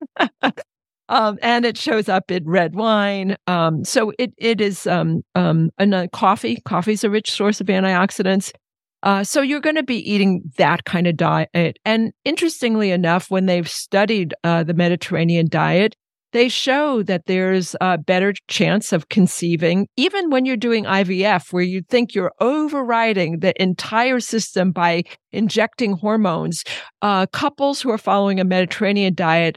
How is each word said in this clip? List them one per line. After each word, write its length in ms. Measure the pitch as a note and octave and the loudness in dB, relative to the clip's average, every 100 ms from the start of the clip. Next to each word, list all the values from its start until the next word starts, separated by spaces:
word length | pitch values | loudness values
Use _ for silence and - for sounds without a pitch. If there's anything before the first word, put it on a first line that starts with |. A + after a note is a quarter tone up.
| C#4+ - | -8 -2
<laughs> 140 | A#3+ - C#4 - - _ _ _ - | -2 -2 -6 -6 -14 _ _ _ -2
Um, 300 | B3+ G#3+ G3+ | 0 0 0
and 240 | A#3 A#3+ A#3+ | 0 0 0
it 120 | - | -2
shows 320 | - A3 G#3 | -2 -2 0
up 200 | F#3+ - | -2 -2
in 120 | F3+ D#3 | -4 0
red 300 | F#3 E3 F3 | 0 0 0
wine. 640 | A3+ G#3+ G3+ G3 F#3+ G3+ - | 0 2 0 -2 -4 -4 -2
Um, 380 | F3+ E3 D#3+ F#3+ | 0 0 0 -2
so 260 | - G#3+ - | 0 -2 -2
it, 140 | B3 - | -6 -2
it 220 | A3+ G#3+ | -2 0
is, 260 | G3+ F#3 G3 | -2 -2 -2
um, 340 | F3 D#3+ D#3+ - F#3 | 0 0 -2 -2 0
um, 340 | F3 D#3+ E3 - | 2 2 0 2
and, 160 | G3+ | 2
uh, 140 | F#3+ F3 | 2 -2
coffee. 460 | - G3 G#3+ A3+ A#3 - | 0 0 2 -2 -6 -4
Coffee 260 | F3 F3+ | -2 -2
is 140 | G#3+ G#3+ | 0 0
a 40 | |
rich 220 | G#3+ - | 0 -2
source 300 | - G#3 G#3+ | 0 0 0
of 60 | G3 | 0
antioxidants. 840 | F#3+ F#3+ F3+ F#3+ - F#3 F#3+ - - _ _ _ _ | 0 2 2 2 0 0 0 -2 -10 _ _ _ _
Uh, 200 | G3 G3 | 0 0
so 180 | G3+ D4+ | 0 0
you're 200 | C4+ D4 | 0 0
gonna 220 | D#4 D#4 | 0 0
be 140 | C#4 A#3 - | -2 -4 0
eating 300 | G3+ G3 F3+ D3+ - | 2 2 2 -2 0
that 260 | D#3 E3+ - | 2 2 -2
kind 220 | F3 F3 | 0 0
of 80 | D#3 | 2
diet. 600 | E3 D#3 D#3+ F3 E3 - G#3+ | 0 0 0 0 -2 -2 -2
And 260 | A3+ A3+ - C#4+ | 0 -2 -4 -6
interestingly 680 | E4 E4 - A#3+ A3 G#3 | -2 -2 -2 -2 0 0
enough, 380 | F3+ E3+ F3+ - | 2 2 0 0
when 160 | F#3+ F#3 | 0 2
they've 240 | F3 E3+ | 0 -2
studied, 640 | - - G3 G#3 A3 E3 - | -10 -2 0 2 0 -4 -4
uh, 200 | E3+ E3+ | -2 0
the 100 | D#3+ | 0
Mediterranean 720 | E3+ F3 F3 - E3 E3 E3+ E3 | 0 0 0 -2 0 2 2 2
diet, 460 | D#3+ D#3 E3+ A3 - _ _ _ | 0 2 2 0 -4 _ _ _
they 160 | A#3+ B3 | 0 0
show 540 | - C4+ C4+ D4+ B3 | 0 0 0 0 0
that 220 | G3 F3+ - | -2 -4 -2
there's 480 | F#3 F#3 F#3+ F3 - | -2 0 0 -2 -2
a 180 | F#3 E3+ | 0 0
better 360 | D3+ F#3 G3 G3 - | 0 2 0 -2 -6
chance 420 | - E3 G3 - | 0 2 2 0
of 160 | F3 - | -2 0
conceiving, 800 | - F3+ - F3 E3 E3 F3+ G3+ - | 2 2 2 -2 0 2 2 0 -2
even 340 | D#4 G4 F4 | 0 0 0
when 160 | C4 C4 | 0 0
you're 120 | B3 | 0
doing 280 | A#3+ A3+ - | 0 0 0
I 180 | F#3+ | 0
V 200 | F#3 F#3 | 0 0
F, 300 | G3+ F3+ - | 2 0 0
where 100 | F3+ | -2
you 180 | F3+ F#3 F3 | 0 -2 0
think 260 | A#3+ A#3+ | 0 0
you're 200 | G3 F#3 - | -2 -4 0
overriding 1000 | A#3 D4+ D4+ C#4+ A#3+ A#3 A3+ F#3+ D#3+ E3 | 0 0 -2 -2 -2 0 0 0 -2 0
the 200 | F3+ - | -2 0
entire 580 | F#3 F3 - A3 B3+ B3+ | -2 -2 -2 0 0 0
system 520 | - A3+ - G3 F3+ | -2 -4 -2 -2 0
by 300 | E3+ E3+ E3+ - - _ | 2 0 0 -4 -14 _
injecting 640 | - G#3+ A3 A3 - A3+ | -4 -2 0 -2 0 -2
hormones. 680 | F3+ G#3 A3 G3 E3 D#3+ E3 - - - _ | 0 0 0 0 0 -4 -6 -10 -12 -14 _
Uh, 260 | G#3 G3 F#3+ | 0 0 0
couples 540 | - C#4+ C#4+ C#4 C#4+ | -2 -4 0 -2 0
who 80 | C4 | -2
are 60 | A3 | -2
following 440 | - G3 G3 F#3+ | 0 2 2 2
a 20 | |
Mediterranean 680 | F#3 F#3 F3+ - G3+ G3+ F#3+ F3 | 2 2 0 -2 0 2 0 0
diet 400 | E3+ E3 E3 | 2 2 2